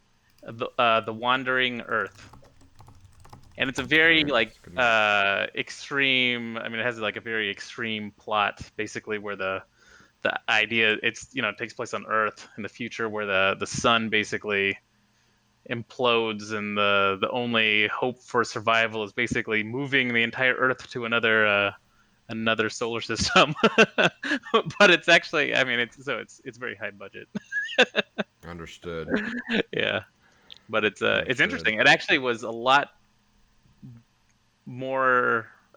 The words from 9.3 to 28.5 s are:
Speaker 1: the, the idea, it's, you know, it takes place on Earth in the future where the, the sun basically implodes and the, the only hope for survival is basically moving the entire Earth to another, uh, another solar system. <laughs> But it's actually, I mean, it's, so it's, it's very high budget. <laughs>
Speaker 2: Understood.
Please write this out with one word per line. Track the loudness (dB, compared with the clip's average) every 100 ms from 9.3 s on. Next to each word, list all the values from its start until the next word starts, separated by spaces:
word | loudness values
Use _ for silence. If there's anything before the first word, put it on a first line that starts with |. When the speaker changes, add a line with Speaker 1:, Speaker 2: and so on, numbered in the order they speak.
| -6
Speaker 1:
the, | -6 -6 -10 _ _ -20 _ _
the | -4 -4 0
idea, | 0 2 2 2 2
it's, | -2 -4 -10
you | -6
know, | -6
it | -6
takes | -10
place | -10 -8
on | -8 -2
Earth | 0 0 -4 -14 -12
in |
the | -12
future | -10 -10 -6 -6
where | -4 -2
the, | 2 2 0
the | -4
sun | 0 2 2 2
basically | 0 0 -4 -2 0 0 -2 _ _ _ _ _ _ _ _ -10
implodes | -10 -8 0 2 4 2 -4 -6
and | -6 -4 0
the, | 4 4 4 2
the | -2
only | -2 0 2 4 4 2
hope | 0 -4 -4
for | -2 0
survival | 0 -2 2 2 2 -2
is | -6
basically | -4 -2 -2 -2 -2
moving | -2 -6 0 0 2
the | 0
entire | 0 0 0
Earth | 2 0 -2 -8
to | -8 -2
another, | 0 4 4 4
uh, | 4 0 -4 _ _ _ _ -12
another | -4 -2 0 -2
solar | -2 -6 -4
system. | -6 -4 2 4 4 2
<laughs> | 2 4 4 2 0 -2 -4 -6 0 0 0 4
But | 6
it's | 6 6
actually, | 4 4 -2 0 0
I |
mean, | 0 0
it's, | -4 -6
so | -8 -8
it's, | -8 -16 -16
it's | -12
very | -12 -10
high | -12
budget. | -12 -16 -16 -14 -12 -8 -8 -2 0 0
<laughs> | 0 -6 -8 -10 _
Speaker 2:
Understood. | -16